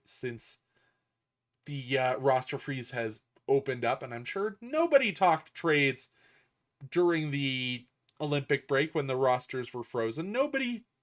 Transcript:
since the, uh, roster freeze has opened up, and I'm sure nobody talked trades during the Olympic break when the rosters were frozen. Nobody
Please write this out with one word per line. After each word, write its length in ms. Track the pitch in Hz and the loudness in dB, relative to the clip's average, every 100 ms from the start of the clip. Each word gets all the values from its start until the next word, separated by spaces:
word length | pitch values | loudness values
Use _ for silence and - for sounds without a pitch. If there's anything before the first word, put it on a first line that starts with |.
| - | -14
since 520 | - 127 117 - - _ _ _ _ _ _ _ _ _ _ - | -10 -8 -8 -12 -16 _ _ _ _ _ _ _ _ _ _ -12
the, 320 | 143 123 131 | -10 -2 0
uh, 200 | 127 127 | 2 2
roster 400 | 135 131 127 139 | 2 2 0 -8
freeze 340 | - 135 120 | -6 -8 -6
has 300 | 123 113 110 _ _ - | -4 -4 -6 _ _ 2
opened 380 | 139 139 127 117 | 2 2 -2 -2
up, 160 | 135 | -2
and 100 | 127 | -4
I'm 120 | 120 123 | -10 -8
sure 320 | 202 208 202 | -4 -6 -6
nobody 500 | 240 302 339 285 240 | -4 0 4 4 4
talked 420 | 170 185 160 - | 4 4 4 0
trades 560 | - 165 151 139 127 - _ _ _ _ _ _ _ 139 | -4 2 4 4 0 -8 _ _ _ _ _ _ _ -4
during 420 | 170 175 170 151 | 2 4 2 0
the 540 | 143 139 131 127 123 123 _ _ - | -2 -2 -2 -4 -6 -10 _ _ -8
Olympic 460 | 151 143 139 139 - | -2 -2 0 -2 2
break 280 | 139 156 156 | 2 2 0
when 120 | 135 | -2
the 80 | 127 | 2
rosters 580 | 131 127 - 131 123 | 4 2 0 -6 -6
were 100 | 123 | -8
frozen. 480 | 117 123 113 117 180 | -6 -2 -2 -2 -4
Nobody 520 | 226 285 269 254 233 - _ | -2 0 0 -2 -4 -10 _